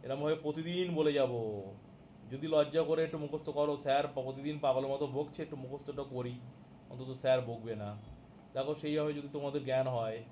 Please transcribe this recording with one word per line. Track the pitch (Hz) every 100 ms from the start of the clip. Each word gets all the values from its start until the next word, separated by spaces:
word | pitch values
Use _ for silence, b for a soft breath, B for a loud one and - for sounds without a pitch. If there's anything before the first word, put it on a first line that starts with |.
এরমভাবে | 123 135 147 156
প্রতিদিন | 147 151 160 175 180 160
বলে | 151 143
যাব। | 127 120 110 104 98 98 - - - - -
যদি | 135 156
লজ্জা | 156 147 156 151
করে | 160 160
একটু | 156
মুখস্থ | 147 151 151 143
করো, | 147 143
স্যার | 143 135 143 135
প্রতিদিন | 131 135 139 151
পাগলের | 139 131 135
মতো | 139 143 127
বকছে, | 147 - 160
একটু | 143
মুখস্থটা | 127 139 143 143 139
করি, | 127 123 123 - - - - -
অন্তত | 127 131 131
স্যার | 131 131 117
বকবে | 113 113 110
না। | 104 104 104 - - - -
দেখো, | 135 135 147
সেইভাবে | 151 151 151 147
যদি | 143 143
তোমাদের | 143 143 131
জ্ঞান | 131 127 123
হয়। | 110 113 113